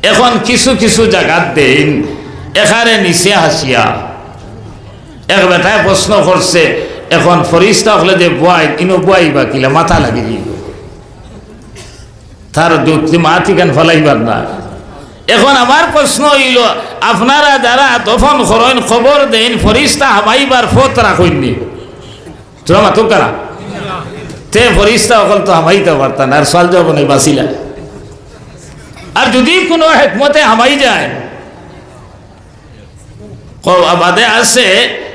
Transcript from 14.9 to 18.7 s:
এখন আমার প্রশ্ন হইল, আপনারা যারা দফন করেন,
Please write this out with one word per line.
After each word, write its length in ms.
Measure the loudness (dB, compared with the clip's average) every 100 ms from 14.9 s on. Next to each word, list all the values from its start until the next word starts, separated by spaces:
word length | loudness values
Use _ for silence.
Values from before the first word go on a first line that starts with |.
| -20 -20 -12 -2
এখন 220 | 2 2
আমার 360 | 2 2 2 2
প্রশ্ন 320 | 0 0 0
হইল, 340 | 2 2 2 2 0 -2 -8 -4
আপনারা 580 | -2 0 2 2 2 2
যারা 400 | 2 2 2 0
দফন 400 | 0 2 2 2
করেন, 360 | 2 2 2